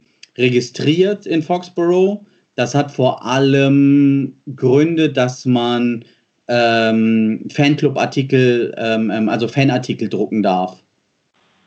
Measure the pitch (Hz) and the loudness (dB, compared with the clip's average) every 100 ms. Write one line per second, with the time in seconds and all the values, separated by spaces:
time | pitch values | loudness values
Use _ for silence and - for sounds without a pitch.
0 | _ _ - - 127 123 123 - 135 165 | _ _ -16 -2 0 0 -2 -2 0 2
1 | 190 202 - 165 - 180 180 - 170 180 | 0 -2 -4 -4 -2 -4 -4 -4 0 2
2 | 190 208 - _ _ - 123 143 139 - | 0 -2 -10 _ _ -6 -2 -2 -2 0
3 | 127 - 113 131 139 139 139 139 139 143 | -2 -2 -2 0 2 4 4 4 4 4
4 | 139 139 135 - - 131 127 135 160 160 | 4 2 -2 -8 -16 -4 0 2 2 0
5 | 156 135 123 127 131 123 120 120 120 113 | 0 0 -2 -2 -2 0 0 0 -2 -4
6 | 117 _ _ _ - 120 117 113 113 113 | -10 _ _ _ -4 0 2 2 2 2
7 | 110 113 110 110 - - 143 147 147 131 | 2 2 0 -2 -6 -2 0 2 0 -2
8 | 123 - 135 131 127 120 110 - 113 113 | -4 -2 0 2 2 2 -2 -4 -2 -2
9 | 110 113 110 113 113 139 139 127 127 107 | -2 -2 -2 -2 -2 0 0 0 -4 -6
10 | 110 98 107 110 101 92 92 - _ _ | -4 -4 -4 -2 0 -2 -4 -10 _ _
11 | _ _ _ _ _ _ | _ _ _ _ _ _